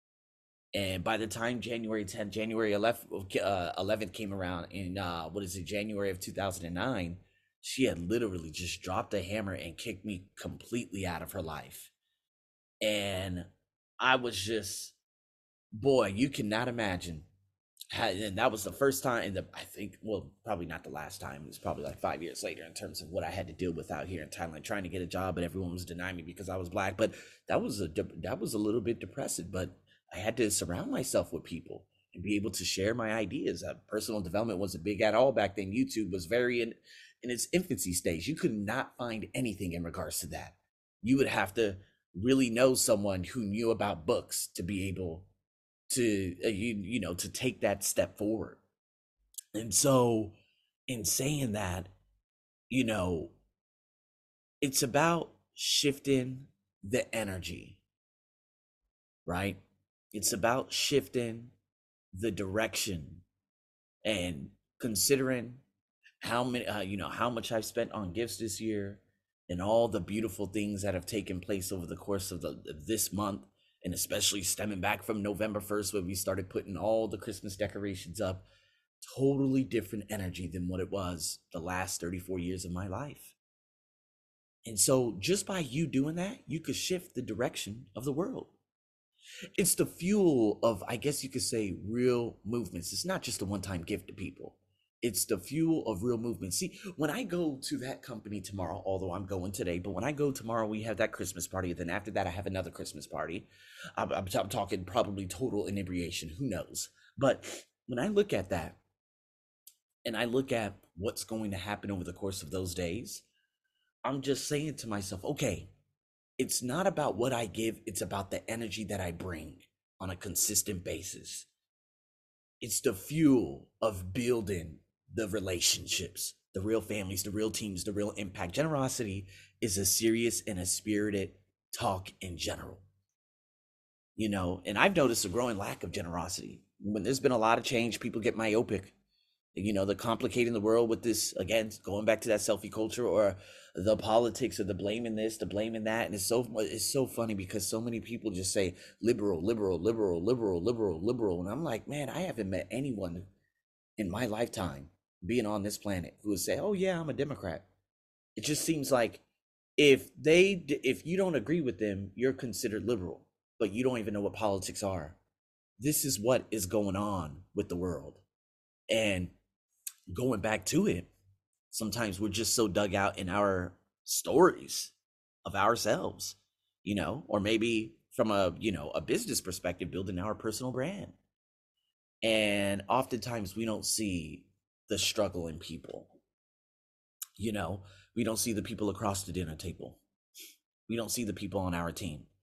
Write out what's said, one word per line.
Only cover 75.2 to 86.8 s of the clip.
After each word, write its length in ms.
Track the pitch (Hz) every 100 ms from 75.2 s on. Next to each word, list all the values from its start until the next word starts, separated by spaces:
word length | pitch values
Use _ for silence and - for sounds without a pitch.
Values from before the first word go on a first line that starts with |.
November 360 | 104 95 107 101
first, 320 | 92 104 98
when 120 | 104 90
we 80 |
started 360 | 98 95 95 92
putting 280 | 101 95 87
all 300 | 101 113 110
the 100 | 107
Christmas 380 | - 98 104 92
decorations 640 | 101 104 101 92 - 92
up, 240 | 95 95 - _ _ _ _ _ - -
totally 460 | 135 139 135 135
different 420 | 135 117 92 107 98
energy 360 | 104 92 87 87
than 140 | 90 87
what 140 | 92
it 100 | 87
was 480 | 98 90 85 - - _
the 80 | 85
last 400 | 85 92 92 -
thirty-four 380 | 85 92 90 92
years 260 | 87 92
of 80 | 87
my 160 | 90 98
life. 460 | 98 143 - - - _ _ _ _ _ _ _ _ _ _ _ _ -
And 120 | 104
so 380 | - 131 120 95
just 280 | 101 196 -
by 120 | 190
you 280 | 135 135 151
doing 280 | 127 147 170
that, 240 | 196 262 -
you 140 | 156
could 160 | 151
shift 400 | 131